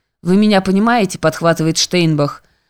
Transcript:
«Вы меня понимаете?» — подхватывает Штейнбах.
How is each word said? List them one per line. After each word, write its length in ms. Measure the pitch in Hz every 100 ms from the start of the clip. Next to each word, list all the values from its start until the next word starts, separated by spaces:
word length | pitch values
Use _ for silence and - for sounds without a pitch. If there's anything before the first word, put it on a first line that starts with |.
| _ _
«Вы 140 | 165 190
меня 260 | 214 196
понимаете?» — 560 | 190 190 226 240 190 -
подхватывает 580 | 160 - 165 165 160 160
Штейнбах. 680 | - 180 165 151 143 - _ _ _